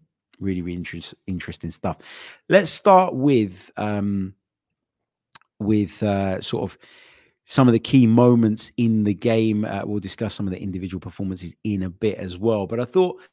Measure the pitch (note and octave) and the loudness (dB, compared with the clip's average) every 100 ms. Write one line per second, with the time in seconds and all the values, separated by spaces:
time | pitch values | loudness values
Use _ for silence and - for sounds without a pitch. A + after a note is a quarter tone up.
0 | _ _ _ _ G2 F2+ F2 F2 E2+ F2 | _ _ _ _ -6 -4 -6 -8 -10 -12
1 | - - - F2+ - - E2+ - F#2+ - | -14 -14 -10 -10 -10 -12 -12 -8 -8 -8
2 | - - - - - F#3 E3 - G#3 F#3 | -12 -20 -20 -18 2 4 4 2 6 6
3 | F#3 C3 C#3+ B2+ G2+ F#2 - - G#2+ G#2 | 6 2 2 4 2 -4 -14 -8 -4 -2
4 | G2+ G2 F#2+ - _ _ _ _ _ _ | -2 -4 -6 -10 _ _ _ _ _ _
5 | _ _ _ - _ - G#2 G#2+ G2 - | _ _ _ -20 _ -6 0 0 0 -2
6 | G#2+ G2 G2 F#2+ - - F#2+ - - - | -2 0 -2 -4 -6 -6 -8 -10 -20 -20
7 | _ _ _ _ - - B2+ A2+ - C3+ | _ _ _ _ -2 4 6 4 4 4
8 | A#2 A#2 B2 A#2+ A2 G#2+ - - A#2 A2 | 6 6 6 6 4 0 -6 -2 0 2
9 | G#2 F#2 A#2 A2+ A2 G#2+ G2+ G2 G2+ G#2 | 0 -2 0 0 0 0 -4 -6 -6 -8
10 | F#2+ - G#2+ - G2 F2+ G2+ F2+ F#2 F#2 | -8 -8 -8 -6 -8 -6 -8 -8 -8 -10
11 | F#2 - G2 F#2 F2 - G#2+ G2+ F#2 F2 | -12 -10 -8 -8 -12 -10 -6 -4 -6 -4
12 | A2 - F#2+ F2 A2 G#2+ F#2+ A2+ B2 F#3 | -4 -4 -8 -4 -2 -2 -2 -6 -2 0
13 | F3+ - - | -2 -4 -20